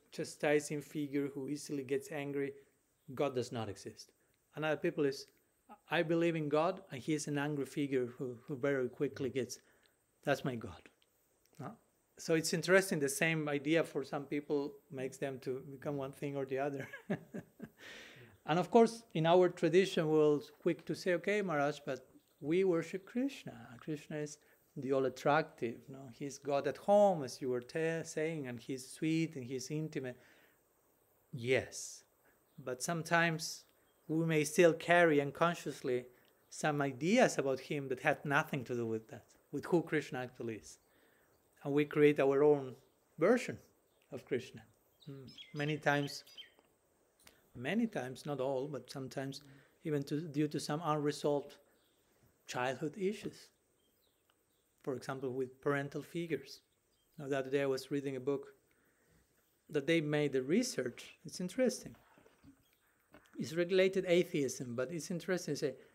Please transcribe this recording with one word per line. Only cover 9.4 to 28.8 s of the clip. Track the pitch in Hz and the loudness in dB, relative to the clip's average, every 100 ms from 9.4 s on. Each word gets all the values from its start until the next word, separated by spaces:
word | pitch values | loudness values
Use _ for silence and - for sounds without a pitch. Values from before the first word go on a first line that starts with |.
| 113 - _ _ _ _ _ _ | -4 -8 _ _ _ _ _ _
that's | - 139 143 | 0 0 0
my | 120 | -6
God." | 113 - - _ _ _ _ _ _ - | -10 -14 -20 _ _ _ _ _ _ -14
No? | 135 - _ _ _ - | -14 -14 _ _ _ -14
So | - 160 | 0 0
it's | 160 | 2
interesting, | 170 160 190 190 170 | -2 6 4 6 0
the | 139 | 0
same | - 165 160 147 | 2 2 2 0
idea | 143 135 165 | -2 2 2
for | - 151 | 2 -4
some | 131 151 143 | -4 -6 -4
people | 147 143 147 143 - _ | -6 -2 -2 -2 -10 _
makes | 135 131 - | -8 -8 -6
them | 139 131 | -6 -6
to | 139 131 151 | -6 -6 -8
become | 135 151 143 | -10 -6 -4
one | 135 | -6
thing | - 147 139 | -6 -6 -4
or | 135 | -4
the | 131 | -2
other. | 143 139 123 508 - | -2 -4 -8 -14 -6
<laughs> | 175 - 202 - _ - _ - - - - - - - | -8 -6 -14 -14 _ -20 _ -18 -18 -18 -20 -20 -14 0
And | 165 | 0
of | 170 | 6
course, | 240 226 226 - | 8 6 4 -6
in | 165 160 | 0 6
our | 180 180 | 8 6
tradition, | 175 165 175 190 - 156 | 4 4 4 4 0 4
we're | 156 151 147 - - | 6 6 4 0 -4
quick | 180 170 - | -2 -2 -6
to | 151 | -4
say, | 190 175 | 0 0
"Okay, | 185 208 | 2 0
Maharaj, | 190 147 143 147 - | 0 2 0 -2 -8
but | 131 - - _ _ | -8 -10 -20 _ _
we | 143 175 | 0 2
worship | 190 165 165 190 - | 4 2 0 -8 -6
Krishna. | 240 269 - - 117 117 120 | -2 -2 -4 -14 -14 -18 -14
Krishna | - 147 - 151 | -8 -8 -6 -8
is | 151 - _ _ _ - | -8 -10 _ _ _ -8
the | 131 | 0
all-attractive, | 135 131 127 151 147 156 - 117 123 - | 2 2 0 4 4 2 -4 -6 -6 -14
no? | 135 135 | -16 -16
He's | - 143 - | -12 -12 -8
God | 139 139 139 | 0 0 0
at | 127 | -2
home, | - 202 202 175 | 4 8 8 4
as | 127 - | -2 -4
you | 127 | -2
were | 123 | -2
te-, | 123 160 160 165 | -4 -2 -2 -2
saying, | 160 - 156 160 127 | -4 -4 -2 -4 -6
and | 120 | -8
he's | - 131 | -8 -8